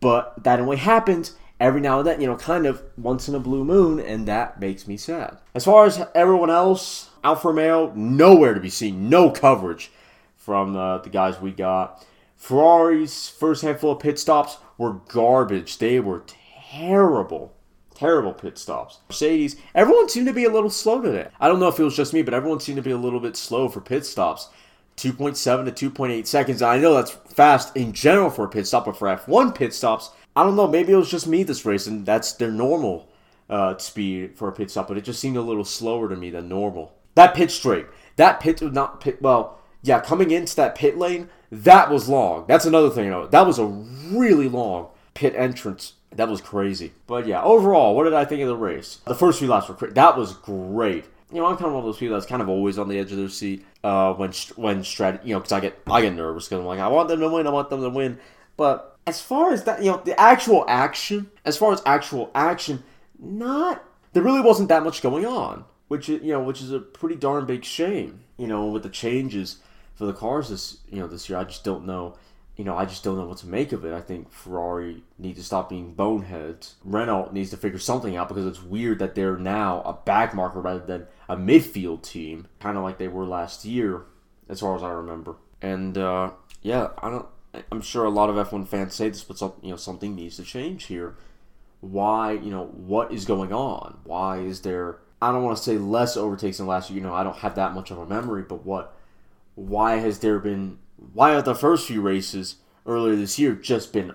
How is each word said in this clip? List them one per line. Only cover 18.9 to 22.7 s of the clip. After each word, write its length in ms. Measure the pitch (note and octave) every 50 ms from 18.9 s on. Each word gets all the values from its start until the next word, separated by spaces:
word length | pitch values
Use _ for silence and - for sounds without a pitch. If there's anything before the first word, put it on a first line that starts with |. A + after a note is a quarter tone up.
| - _ _ _
Mercedes, 460 | - - D3+ D#3 D#3+ D#3 D3+ C#3+ - - - - -
everyone 360 | E3+ G#3 B3+ F4+ - G#4 -
seemed 180 | - A#3+ B3 C4
to 60 | A#3
be 100 | B3 A#3+
a 80 | A3+
little 180 | G#3+ A3 G#3 G#3+
slow 320 | G3+ - - A3 A3+ C4
today. 280 | A#3+ F3 A2+ F#2 D#2+ - - _
I 80 | - D#3
don't 140 | F3+ F#3
know 80 | F3+ F3
if 100 | - -
it 40 | D#3
was 120 | D3 C3+
just 180 | D3+ C#3 - -
me, 80 | D#3+
but 120 | D3+ B2 A#2
everyone 260 | B2+ C3+ D#3+ D#3 C#3+
seemed 160 | - -